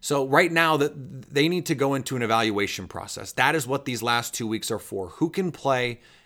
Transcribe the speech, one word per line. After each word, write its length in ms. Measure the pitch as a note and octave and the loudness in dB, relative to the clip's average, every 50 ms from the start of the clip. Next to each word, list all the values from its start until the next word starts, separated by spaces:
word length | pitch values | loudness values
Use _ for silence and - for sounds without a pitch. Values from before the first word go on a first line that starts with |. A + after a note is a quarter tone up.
So 260 | - - D3 C#3 C3 | -4 -2 0 0 2
right 240 | C3+ C3+ E3 F#3 E3+ | 4 4 4 4 4
now, 260 | E3 E3 E3 D#3+ D#3 | 4 4 4 4 4
that 560 | C#3+ C#3+ D3 - D3 B2+ - C#3 B2+ - - - | 4 2 0 0 -6 -12 -14 -14 -16 -16 -2 0
they 160 | C#3+ D3+ E3+ | 2 2 2
need 160 | F3+ F3+ - | 2 0 0
to 80 | - D3+ | -2 0
go 200 | B2 C#3 C#3 C#3 | 2 2 2 2
into 200 | C3+ - - C3 | 0 -2 -4 -2
an 60 | B2 | -2
evaluation 680 | A#2+ G#2+ A#2 A2+ A2 A2 G2+ G2+ G2+ F#2+ - - F#2 | 2 2 4 4 4 2 2 2 0 0 -2 -6 -10
process. 440 | E2 - F2 F#2+ - - - G#2+ - - | -10 -10 -12 -12 -10 -12 -12 -12 -6 0
That 220 | C3 B2+ C#3+ D#3+ | 2 2 2 2
is 100 | D#3 A#2 | 0 -2
what 200 | B2+ C#3 C3+ - | -2 -4 -4 -4
these 180 | C#3 B2 G#2 A2+ | -6 -6 -2 0
last 300 | A#2+ A#2 A#2+ A#2 - - | 0 0 0 0 -4 -6
two 140 | - A#2 | -6 -4
weeks 220 | G#2+ A2+ G#2 - - | -4 -4 -4 -4 -4
are 100 | A2+ G2+ | -6 -6
for. 300 | - - G2+ G2 F#2 F2 | -6 -8 -8 -8 -8 -8
Who 200 | - - D#3 E3 | -4 -2 -2 -2
can 220 | - G3 F#3 F3 | 0 -2 -2 -2
play 500 | - - - C#3 C3 B2+ B2 A#2+ A#2+ - - - - _ _ | -4 -2 0 0 0 2 0 -2 -6 -10 -16 -20 -20 _ _